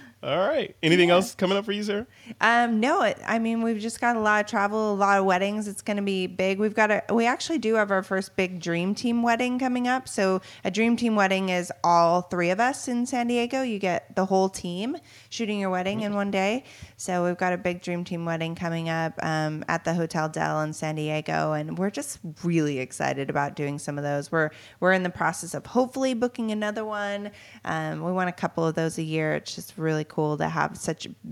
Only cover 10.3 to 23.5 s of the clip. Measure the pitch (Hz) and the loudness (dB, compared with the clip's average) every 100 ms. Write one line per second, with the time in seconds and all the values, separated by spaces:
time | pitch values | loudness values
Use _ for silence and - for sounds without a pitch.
10.3 | 190 - - 196 190 226 233 233 214 190 | 2 -4 -8 -4 2 2 2 2 4 4
11.3 | 190 190 180 175 - 170 170 170 180 180 | 2 0 0 -2 -2 4 6 6 4 0
12.3 | 180 170 185 247 269 - 240 240 247 240 | 0 2 2 0 0 -4 -2 -2 -2 0
13.3 | 240 240 269 262 202 196 170 - - 190 | 0 0 -2 -2 -2 0 -2 -2 -2 2
14.3 | 190 190 - 185 175 226 320 - - - | 4 2 0 -6 -4 -4 -6 -10 -20 -16
15.3 | - 220 208 196 180 185 208 208 202 202 | -6 -2 -2 0 0 -2 -2 -2 -2 0
16.3 | 190 190 240 - - - - - 180 175 | 0 0 0 -6 -20 -20 -12 -4 0 0
17.3 | 175 185 180 190 175 - 175 175 170 165 | 0 0 0 -2 -4 -4 -4 -4 -4 -4
18.3 | 165 165 170 175 165 165 165 160 - 160 | -2 -4 -4 -4 -2 -2 -2 -2 -2 -2
19.3 | 156 156 156 - 165 165 170 165 170 156 | 0 -2 -4 -4 -2 0 -2 0 -2 -2
20.3 | 160 156 156 156 156 156 156 151 156 151 | -2 -2 0 -4 -4 -6 -4 -2 -4 -2
21.3 | 156 156 156 156 165 190 240 - - 175 | 0 0 -2 -4 -2 -4 -4 -10 -10 -12
22.3 | 151 175 165 151 139 127 - 139 135 135 | -6 0 2 2 -2 -6 -4 -2 -2 -2
23.3 | 147 143 | 0 0